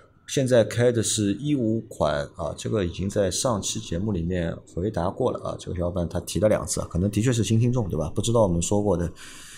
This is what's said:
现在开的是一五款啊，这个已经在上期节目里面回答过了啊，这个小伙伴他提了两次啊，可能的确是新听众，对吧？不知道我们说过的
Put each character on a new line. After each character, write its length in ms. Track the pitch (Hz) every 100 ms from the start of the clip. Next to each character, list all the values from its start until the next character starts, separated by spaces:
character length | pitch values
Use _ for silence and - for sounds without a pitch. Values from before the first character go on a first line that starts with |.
| - _ -
现 220 | - 131
在 160 | 123
开 260 | 107 120 123
的 120 | 117
是 320 | 104 - 101
一 200 | - 147
五 260 | 143 110 113
款 420 | - - 76 73 71 -
啊， 180 | 78 -
这 140 | 120
个 140 | 110
已 60 | 87
经 180 | 78 98
在 220 | 107 95
上 300 | - 135 104
期 180 | - 110
节 200 | - 85
目 120 | 107
里 120 | 92
面 340 | 82 90 82 - -
回 240 | - 101
答 200 | 101 90
过 200 | - 123
了 80 | - -
啊， 100 | 80
这 120 | -
个 60 | 90
小 80 |
伙 60 | 87
伴 180 | 87 85
他 100 | 90
提 180 | - 85
了 100 | 107
两 180 | 101 -
次 140 | -
啊， 80 | 82
可 80 | 85
能 120 | 98
的 100 | 104
确 100 | 120
是 140 | 117
新 160 | 98 113
听 100 | 120
众， 160 | 127 95
对 80 | 78
吧？ 120 | 78
不 80 | -
知 100 | 113
道 100 | 117
我 60 | 101
们 120 | 85
说 200 | 85 104
过 140 | 104 87
的 140 | 82 - - - -